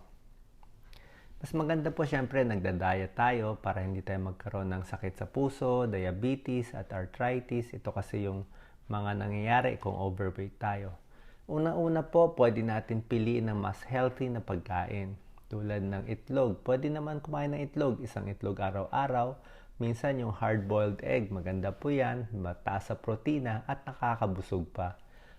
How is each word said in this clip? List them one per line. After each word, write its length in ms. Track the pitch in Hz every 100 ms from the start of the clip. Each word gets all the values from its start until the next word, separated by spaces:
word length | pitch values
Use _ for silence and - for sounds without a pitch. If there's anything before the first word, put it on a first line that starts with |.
| - - - - - - - - - - - - - -
Mas 160 | 147
maganda 400 | 160 151 165 151
po, 160 | 147 147
syempre, 400 | 143 123 135 120
nagda-diet 640 | 104 90 90 92 95 92
tayo 480 | - 120 120 107 107
para 240 | 95 95
hindi 160 | 95 95
tayo 320 | 95 95 95
magkaroon 400 | 92 104 101 95
ng 160 | 92 92
sakit 320 | 98 95 -
sa 80 | 104
puso, 560 | 135 139 139 127 123
diabetes, 880 | 120 98 92 90 123 135 - 127 117
at 160 | - 98 98
arthritis. 720 | 92 - 123 127 123 120 117 113
Ito 160 | 104
kasi 320 | 98 - 107
yung 240 | 101 98 98 - - - -
mga 320 | 104 101 101
nangyayari 560 | 104 104 107 120 123 110
kung 240 | 98 95
overweight 560 | 98 95 95 92 98 -
tayo. 400 | 107 101 98 82 - - - -
Una-una 640 | - 151 160 165 165 160 156
po, 240 | 170 170 165
pwede 240 | 120 110
natin 400 | 113 110 - 113
piliin 480 | 113 117 110 120 113
ng 60 | 104
mas 240 | 98 98
healthy 480 | - 131 127 127 131
na 80 | 117
pagkain. 720 | 107 92 95 90 90 101 95 101 - - -
Tulad 320 | 107 104 104
ng 240 | 98 98 110
itlog. 560 | 110 - 135 123 92
Pwede 240 | - 131 147
naman 320 | 151 151 147
kumain 320 | 151 147 143
ng 80 | 147
itlog. 400 | 143 151 143 110
Isang 320 | 123 104 98
itlog 240 | 101 101 95
araw-araw. 800 | 95 98 95 - 139 123 123 139 - - -
Minsan 480 | - 120 113 143 135
yung 80 | 113
hard-boiled 720 | 98 110 110 98 104 104 98
egg, 320 | 139 131 101
maganda 400 | 95 87 95 95
po 160 | - 143
yan. 400 | 143 123 123 110
Mataas 640 | 107 87 90 - 98 -
sa 0 |
protina 720 | 110 - 110 - 151 123 110 117
at 160 | 139
nakakabusog 880 | - 131 123 113 107 92 - 95 82
pa. 240 | - 90 - - - -